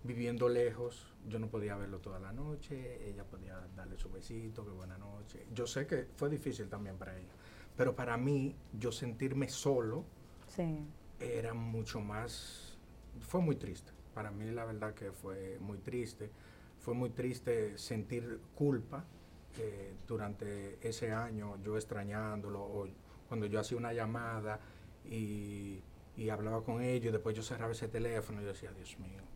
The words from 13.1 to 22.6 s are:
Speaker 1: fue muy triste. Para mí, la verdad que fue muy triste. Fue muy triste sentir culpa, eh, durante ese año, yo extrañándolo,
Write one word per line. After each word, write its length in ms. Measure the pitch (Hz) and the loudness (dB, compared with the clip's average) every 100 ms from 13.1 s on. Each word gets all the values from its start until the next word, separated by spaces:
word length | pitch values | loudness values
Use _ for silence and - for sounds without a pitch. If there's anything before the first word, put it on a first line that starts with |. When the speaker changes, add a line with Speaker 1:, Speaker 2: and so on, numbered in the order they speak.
| - | -10
Speaker 1:
fue 180 | - 180 | 2 6
muy 140 | 165 131 | 6 6
triste. 360 | 107 - - - - | 2 -6 -10 -16 -10
Para 180 | 113 107 | -4 -4
mí, 200 | 101 110 | -2 -2
la 140 | 117 113 | -2 -2
verdad 280 | 107 107 | -2 -2
que 180 | 104 101 | -2 -6
fue 440 | 95 95 95 95 92 | -6 -6 -4 -4 -4
muy 160 | 98 101 | -4 -4
triste. 520 | 131 123 113 - 107 - - - - - | 0 0 0 -4 -8 -8 -16 -16 -16 -6
Fue 140 | - | 0
muy 160 | 120 123 | 4 4
triste 680 | 120 123 123 - 117 107 101 | 2 0 2 4 4 4 0
sentir 600 | - 113 - 120 117 113 - - | 0 0 2 0 0 -6 -8 6
culpa, 500 | 143 127 - 135 - - - - - - | 8 8 2 -6 -8 -14 -16 -16 -12 -4
eh, 360 | 110 101 98 95 - | -4 -2 -8 -8 -2
durante 680 | 110 104 101 104 101 98 - 117 | 0 0 0 -2 -2 -4 -2 -2
ese 260 | 110 117 | 0 2
año, 460 | 110 117 107 104 98 | 2 2 0 -2 -2
yo 140 | 101 107 | 0 0
extrañándolo, 840 | 107 107 101 107 107 107 101 101 | 2 -2 0 0 0 0 -2 -2